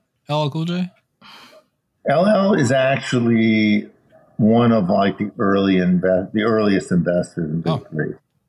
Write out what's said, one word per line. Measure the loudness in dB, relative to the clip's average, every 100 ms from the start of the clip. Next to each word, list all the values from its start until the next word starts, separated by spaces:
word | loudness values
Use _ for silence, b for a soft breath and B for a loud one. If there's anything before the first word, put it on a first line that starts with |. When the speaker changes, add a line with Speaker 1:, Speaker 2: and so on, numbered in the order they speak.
| _ _ -6
Speaker 1:
L | -4
L | -2
Cool | -4 -6
J? | -6 -8 -10 _ _ B B B B _ _ _ _ -2
Speaker 2:
L | 0 2
L | 2 2
is | 2 2
actually | 2 0 -2 -2 -2 0 2 2 2 2 0 -4 _ _ _ _ -2
one | 2 4 4
of, | 2 2
like, | 0 0 -2
the | -8 -4
early | 0 2 2 2
inve-, | 2 0 2 0 -2
the | -4
earliest | 0 0 2 0 0
investors | -2 0 -2 -4 -6 -6
in | -4
Big | -4
Speaker 1:
Oh. | -6 -6
Speaker 2:
Three. | -8 -8 -8 _ _